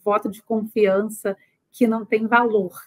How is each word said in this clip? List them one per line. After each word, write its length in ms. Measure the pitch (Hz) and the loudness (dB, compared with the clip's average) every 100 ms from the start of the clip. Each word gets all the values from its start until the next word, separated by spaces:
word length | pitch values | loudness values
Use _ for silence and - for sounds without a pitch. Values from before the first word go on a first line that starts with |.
voto 280 | 214 208 214 | -2 -2 -2
de 120 | 190 | -10
confiança 920 | _ 220 220 - 202 190 214 214 202 196 _ _ _ | _ -6 -4 0 2 2 -2 -6 -8 -8 _ _ _
que 160 | - 233 | -2 0
não 180 | 226 | 0
tem 220 | 208 - 220 | -2 -2 2
valor. 460 | 240 240 214 180 - | 2 2 0 -2 -8